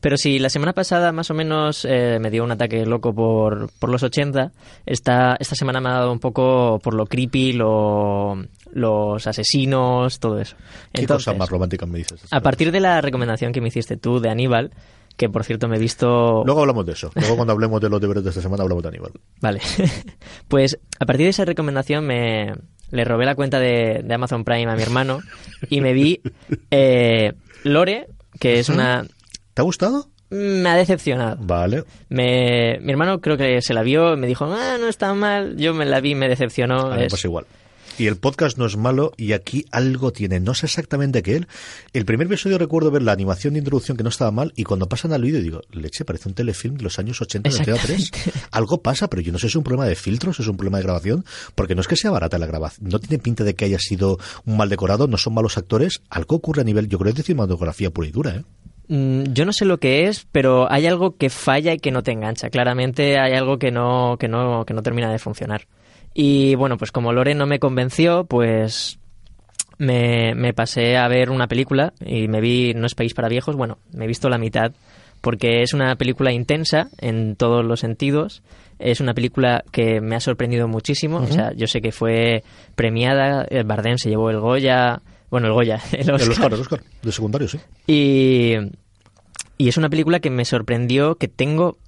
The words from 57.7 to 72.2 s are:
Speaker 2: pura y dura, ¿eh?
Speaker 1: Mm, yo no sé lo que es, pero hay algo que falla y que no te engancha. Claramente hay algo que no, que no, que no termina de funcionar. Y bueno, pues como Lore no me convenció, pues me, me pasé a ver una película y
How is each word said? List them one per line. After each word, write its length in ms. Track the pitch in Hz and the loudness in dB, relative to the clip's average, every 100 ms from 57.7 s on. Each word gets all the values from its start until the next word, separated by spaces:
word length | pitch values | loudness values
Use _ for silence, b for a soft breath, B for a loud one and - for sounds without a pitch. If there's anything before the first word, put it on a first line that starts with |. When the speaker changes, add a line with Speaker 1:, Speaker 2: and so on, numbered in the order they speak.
| - 95 | -4 -4
Speaker 2:
pura 160 | 85 78 | -4 -4
y 40 | |
dura, 200 | 95 156 87 | -4 -4 -6
¿eh? 60 | - - - - - | -10 -20 -20 -16 -4
Speaker 1:
Mm, 440 | 147 135 131 135 | -2 0 0 0
yo 120 | 123 180 | 0 0
no 80 | |
sé 100 | 202 196 | 2 2
lo 120 | 175 | 2
que 300 | 131 139 185 | 2 4 2
es, 200 | 208 - | -2 -2
pero 380 | 147 131 127 127 | 2 4 4 4
hay 180 | 139 165 | 2 2
algo 280 | 175 185 - | 2 0 0
que 140 | 135 | -2
falla 440 | - - 135 160 | 0 0 2 2
y 40 | 165 | 0
que 140 | 143 | -2
no 100 | 127 | -2
te 80 | 127 | -2
engancha. 380 | 110 107 113 113 | -4 -4 -6 -4
Claramente 680 | 123 123 127 131 127 143 139 | 0 0 0 -2 0 2 4
hay 140 | 131 | 2
algo 240 | 131 131 135 | 2 0 0
que 100 | 131 | 0
no, 460 | 120 123 127 123 120 | 0 2 2 2 0
que 80 | 117 | -2
no, 380 | 117 123 117 113 | 0 0 0 -2
que 80 | |
no 80 | 110 | -4
termina 280 | 117 120 113 | -2 -2 -2
de 80 | 113 | -2
funcionar. 480 | 110 107 110 107 - b b b b | -6 -8 -6 -8 -10 b b b b
Y 400 | - 143 139 135 131 | 2 4 6 4 4
bueno, 220 | 135 120 | 2 -2
pues 140 | 110 | -4
como 200 | 131 117 | -2 0
Lore 200 | 123 135 | 2 2
no 140 | 147 139 | 2 0
me 100 | 143 | 0
convenció, 640 | 139 127 127 - 165 175 175 | 0 0 0 2 4 2 2
pues 760 | 123 117 110 110 - - - - - - - _ - - - | 2 2 2 0 -4 -8 -10 -20 -20 -20 -20 _ -12 -12 -2
me, 580 | 139 123 120 117 117 117 | 0 2 2 2 0 0
me 180 | 123 | -2
pasé 440 | 120 113 123 117 123 | 0 -2 0 2 4
a 100 | 123 | 4
ver 220 | 127 127 | 4 2
una 180 | 131 120 | 0 0
película 460 | 120 135 135 165 - - | 0 0 2 0 -2 -6
y 220 | 117 | -2